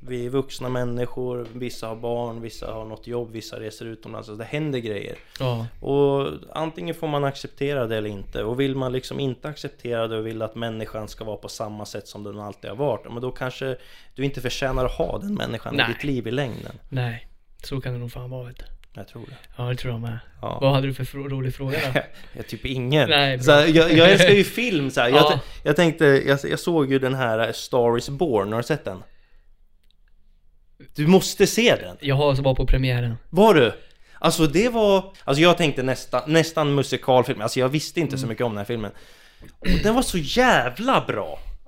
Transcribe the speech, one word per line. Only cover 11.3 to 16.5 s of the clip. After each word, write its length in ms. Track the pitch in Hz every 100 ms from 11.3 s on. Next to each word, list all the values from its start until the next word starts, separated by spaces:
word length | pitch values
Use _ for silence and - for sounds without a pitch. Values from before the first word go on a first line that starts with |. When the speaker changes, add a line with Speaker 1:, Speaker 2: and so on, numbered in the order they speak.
| 104
Speaker 1:
på 120 | 101
samma 360 | - 110 104 104
sätt 220 | 107 -
som 160 | 101
den 160 | 104 101
alltid 300 | 104 98 -
har 80 | 101
varit, 340 | 143 107 -
men 100 | 117
då 100 | 127
kanske 460 | 123 127 - 135 127 - - - -
du 100 | 139
inte 160 | 131
förtjänar 440 | 120 - 135 131 127
att 60 |
ha 260 | - 165 -
den 140 | 202
människan 420 | 208 - 113 - 120
Speaker 2:
Nej. 100 | 117
Speaker 1:
i 40 |
ditt 100 | 113
liv 240 | 143 131 113
i 40 |
längden. 480 | 123 135